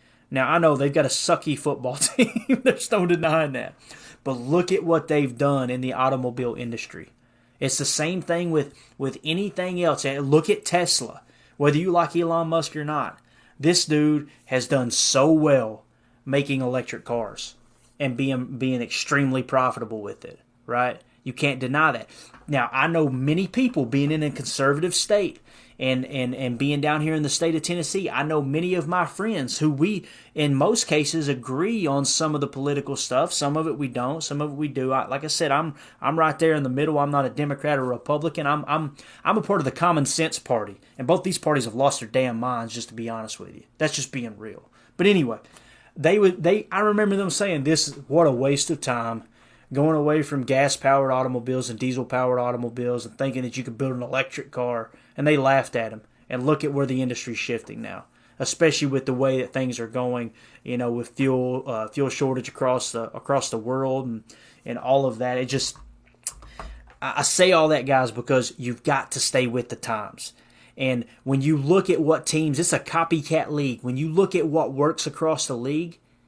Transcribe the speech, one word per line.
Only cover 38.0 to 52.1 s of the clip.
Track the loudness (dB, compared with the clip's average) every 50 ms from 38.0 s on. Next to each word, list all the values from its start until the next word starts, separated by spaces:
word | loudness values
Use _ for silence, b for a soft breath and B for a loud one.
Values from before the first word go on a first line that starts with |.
| -2 -2 -2 0 0 -2 -4 -2 -2
I'm, | 0 0 -2 -2 -2
I'm, | -2 -2 -2 -4 B B B B B B B
I'm | 0 0 0
a |
part | 0 0 0 0
of | 0
the | -2
Common | -2 0 2 2 4 2 2
Sense | 0 0 -2 -2 -2 -2 -6
Party. | -4 -2 -2 -2 -2 -6 -12 -18 b b b b
And | 0 2
both | 2 2 2
these | -2 -4 -2
parties | 0 2 2 2 0
have | -2 -2
lost | 2 2 2 2 0
their | -8 -2
damn | 0 0 0 0 -2 -4
minds, | -4 -4 -4 -4 -6 -8 -8
just | -10 -12 -12
to | -12
be | -10 -10 -8
honest | -8 -10 -10 -12 -12 -14
with | -14 -18 -18
you. | -20 -20 _ _ -4
That's | -4 -2 -2
just | -4 -6 -6
being | -8 -8 -8 -8 -12 -12
real. | -14 -14 -14 -16 -20 _ b b b b b
But | 2 4 6
anyway, | 6 6 4 2 -2 -6 -10 B B B B B B B B B B
they | 0 2 4 4 6
would, | 6 4 4 4 2
they, | 2 2 2 0 -2
I | -2 0
remember | 2 2 2 2 2 2 2
them | 0 0 -2
saying, | -2 -2 -2 0 0 -2 2
"This, | 2 2 2 0 -2 -4 -12 -8 0
what | 4 4 6 6
a |
waste | 4 4 2 2 2 0 0 -2
of | -4 -4
time, | -2 -4 -2 -2 -2 -4 -6 -8 -10 -16 b b b b b b b b -2
going | 0 2 2 2
away | 2 2 2 2 2
from | 0 0 -2 -4 0
gas-powered | 0 2 2 4 2 0 2 2 4 4 4 4 2
automobiles | 2 0 0 0 -2 -4 -2 -2 -2 -2 -2 -4
and | -6 -4
diesel-powered | -2 -2 -2 -2 -4 -2